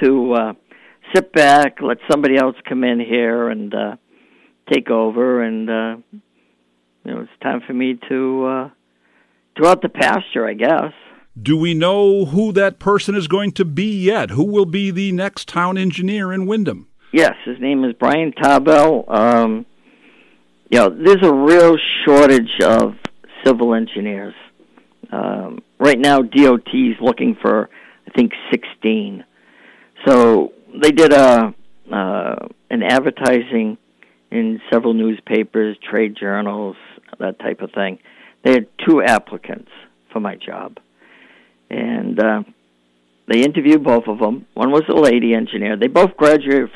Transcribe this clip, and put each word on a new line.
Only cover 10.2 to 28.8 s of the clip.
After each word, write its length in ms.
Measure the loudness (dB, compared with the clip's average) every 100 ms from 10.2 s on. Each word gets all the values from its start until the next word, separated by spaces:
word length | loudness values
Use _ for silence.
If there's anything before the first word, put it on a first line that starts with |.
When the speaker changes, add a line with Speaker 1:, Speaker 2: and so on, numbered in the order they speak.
| -6 -6 -6
Speaker 1:
I 80 |
guess. 380 | -2 0 0 -2 -12 -20 _ _ -8
Speaker 2:
Do 160 | -2 -2
we 180 | -2
know 520 | -2 0 2 2 2 0
who 260 | -2 0
that 260 | 0 0 -2
person 360 | -2 -2 -2
is 120 | -6 -2
going 260 | -2 -2
to 120 | -2
be 360 | -2 -2 -4 -2
yet? 300 | -2 -2 -2
Who 140 | -2
will 220 | 0 0 0
be 240 | -2 -4
the 220 | -4 -4
next 360 | -4 -6 -10 -8
town 300 | -4 -2 -2
engineer 540 | -4 -4 -4 -4 -6
in 140 | -6 -4
Windham? 420 | -4 -4 -8 -14 _ _
Speaker 1:
Yes, 220 | 0 0 -2
his 140 | -12 -8
name 260 | -4 -2
is 100 | -4 -2
Brian 340 | -2 0 -4
Tabell. 760 | -2 2 2 4 4 4 0 -2
Um, 560 | 0 2 2 0 -4 -10 _ _ _ _ _ _ _ _ _ _
you 80 | 2
know, 120 | 2
there's 340 | 2 4 4
a 80 | 4
real 440 | 4 4 6 6 4 -2 -2
shortage 560 | 4 6 6 4 2 0
of 320 | 2 2 0 -4 -16 -18 _ -2
civil 300 | 0 2 0
engineers. 600 | 0 -4 -8 -8 -8 -12 -18 -20 _ _ _ _ _ -12
Um, 520 | -8 -6 -6 -10 -16 -20 -2
right 200 | 0 2
now, 220 | 2 2
D 260 | 2 4 4
O 100 | 4
T 320 | 0 -2 -2
is 60 | 0
looking 360 | -2 -2 -4 -2
for, 300 | -2 -2 -4 -12 -20 _ -6
I 40 |
think, 220 | -2 -2 -4 -6
sixteen. 760 | -6 -6 -6